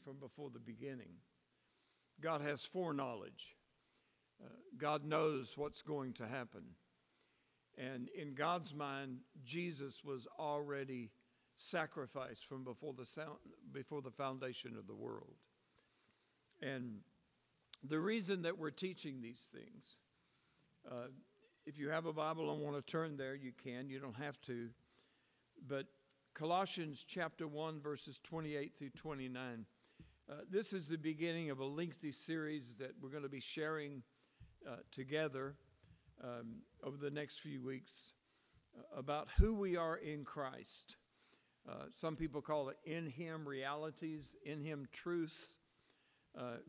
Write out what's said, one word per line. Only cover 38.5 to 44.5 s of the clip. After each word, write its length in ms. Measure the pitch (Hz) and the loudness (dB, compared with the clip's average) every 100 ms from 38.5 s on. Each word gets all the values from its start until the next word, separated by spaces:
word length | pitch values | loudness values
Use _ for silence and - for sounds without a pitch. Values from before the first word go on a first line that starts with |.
| - - - | -20 -20 -18
uh, 220 | - - | -10 -4
about 300 | 135 147 - - | 0 0 6 10
who 160 | 208 | 10
we 200 | 220 196 | 8 6
are 220 | 175 165 160 | 6 4 2
in 300 | 156 151 139 | 0 -4 -4
Christ. 720 | - 135 127 - - - - _ - - - _ _ - | -4 -4 -4 -8 -8 -10 -14 _ -20 -20 -20 _ _ -10
Uh, 180 | - - | -8 -8
some 220 | - 160 | -4 -2
people 280 | 156 160 143 | 0 0 0
call 260 | 135 151 135 | 2 2 2
it 80 | 139 | -2
in 220 | 165 165 160 | -4 -2 -2
Him 420 | 123 165 160 147 | -4 -4 -4 -4
realities, 880 | 135 135 147 156 147 160 156 139 - | -2 0 0 -2 -2 -4 -4 -6 -8
in 160 | 147 | -4